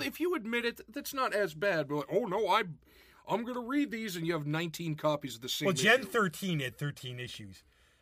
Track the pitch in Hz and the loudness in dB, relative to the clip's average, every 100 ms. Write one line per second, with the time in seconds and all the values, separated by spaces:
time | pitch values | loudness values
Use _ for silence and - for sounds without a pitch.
0 | 277 - 339 349 214 240 233 233 - 285 | -6 -2 0 0 0 0 0 -4 -10 -10
1 | - 277 240 196 196 156 202 165 139 147 | -6 -2 0 2 0 0 2 2 0 -2
2 | 139 170 233 190 202 202 196 135 - - | 0 0 2 0 4 4 2 -6 -16 -20
3 | - - - 190 233 247 233 285 277 226 | -20 -14 -4 -2 -2 -4 0 0 0 -2
4 | 220 175 165 165 147 156 170 151 170 151 | -4 -2 0 0 0 0 -2 -4 -4 0
5 | 151 147 131 113 123 - 147 147 208 254 | 2 0 -2 -8 -6 0 2 4 6 6
6 | 233 233 196 - 196 160 127 - 147 - | 4 2 2 0 -2 0 -2 -4 -6 -6
7 | 127 123 123 - 104 95 _ _ _ _ | -8 -8 -8 -8 -12 -16 _ _ _ _